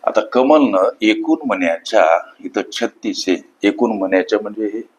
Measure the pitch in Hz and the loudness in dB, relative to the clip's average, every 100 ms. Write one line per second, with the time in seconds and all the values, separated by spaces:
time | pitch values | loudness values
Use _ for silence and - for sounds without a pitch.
0 | - 107 107 120 135 156 131 95 95 - | 0 -2 0 0 4 4 4 2 0 2
1 | 107 107 110 160 135 95 87 82 - 110 | 0 0 0 -2 -2 -2 -2 -4 0 2
2 | 80 85 - _ 92 104 95 - 117 _ | 4 2 -2 _ -8 -6 -6 -6 -8 _
3 | 110 92 - 87 - _ 101 101 117 104 | -8 -6 -2 -4 -4 _ -2 2 -2 0
4 | 95 95 92 107 104 107 107 107 113 | 0 0 0 -2 -4 -6 -6 -6 -12